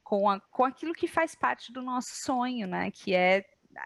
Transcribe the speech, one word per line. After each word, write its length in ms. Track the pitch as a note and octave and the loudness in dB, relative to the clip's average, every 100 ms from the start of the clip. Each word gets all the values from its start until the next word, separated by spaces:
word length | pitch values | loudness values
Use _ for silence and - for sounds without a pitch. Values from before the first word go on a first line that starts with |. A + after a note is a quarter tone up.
com 260 | - G3+ G3+ | -2 2 2
a, 100 | G3 | 2
com 240 | - - | -2 2
aquilo 300 | C4 - D#4+ | 2 0 -6
que 140 | E4 E4+ | -4 -2
faz 280 | E4 D#4+ - | 0 0 0
parte 360 | B3+ - - | -2 -2 -8
do 80 | B3+ | -10
nosso 280 | B3+ B3 - - | -6 -4 -6 -8
sonho, 420 | - B3+ B3 A#3+ F#3+ | -4 -2 -2 -4 -4
né? 220 | F3+ F#3+ | -4 -4
Que 220 | - G3 | -6 0
é, 300 | F3+ F3+ G3 - _ _ - | 4 4 4 0 _ _ -14